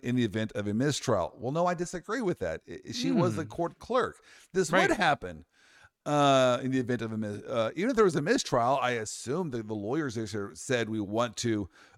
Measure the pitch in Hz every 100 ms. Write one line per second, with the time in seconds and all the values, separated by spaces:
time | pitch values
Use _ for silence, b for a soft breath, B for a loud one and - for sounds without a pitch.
0 | 123 123 117 107 110 - 101 107 143 135
1 | - 104 80 - 110 156 175 170 175 180
2 | - 240 214 - 85 80 - - - 226
3 | 262 247 - 110 156 - 170 - - 247
4 | 107 - - b b 180 180 180 349 240
5 | 170 139 90 80 - b b b b _
6 | - 147 143 135 127 120 131 131 123 120
7 | 113 110 107 104 - 117 113 143 220 226
8 | 202 165 151 262 - 131 117 139 123 120
9 | 107 - 113 156 170 120 107 107 101 147
10 | 143 117 110 107 101 - - 123 110 110
11 | 98 107 120 101 120 107 95 b b